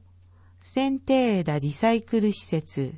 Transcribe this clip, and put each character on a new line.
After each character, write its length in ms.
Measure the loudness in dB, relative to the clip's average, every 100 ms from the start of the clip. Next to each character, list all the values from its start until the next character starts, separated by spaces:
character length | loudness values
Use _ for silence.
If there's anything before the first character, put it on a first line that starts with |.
| -14 -20 -20 -20 -20 -20
剪 400 | -8 -2 -2 -2
定 400 | 2 2 4 2
枝 180 | 0 -2
リ 140 | -2
サ 200 | 0 2
イ 120 | 2
ク 180 | 0 0
ル 100 | 0
施 140 | 0 -2
設。 480 | -4 -4 -6 -6